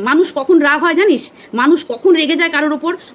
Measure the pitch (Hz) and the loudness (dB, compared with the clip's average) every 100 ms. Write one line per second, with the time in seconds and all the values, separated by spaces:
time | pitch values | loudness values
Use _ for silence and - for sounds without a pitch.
0 | 214 294 349 - 269 339 285 294 339 311 | -2 0 0 -2 0 2 2 0 0 0
1 | 403 285 - - - 220 269 339 - 233 | 2 0 -4 -20 -10 -2 2 0 -2 -2
2 | 381 330 302 311 339 302 302 294 320 359 | 2 2 2 -2 -2 -2 -2 -4 -4 -8
3 | - | -10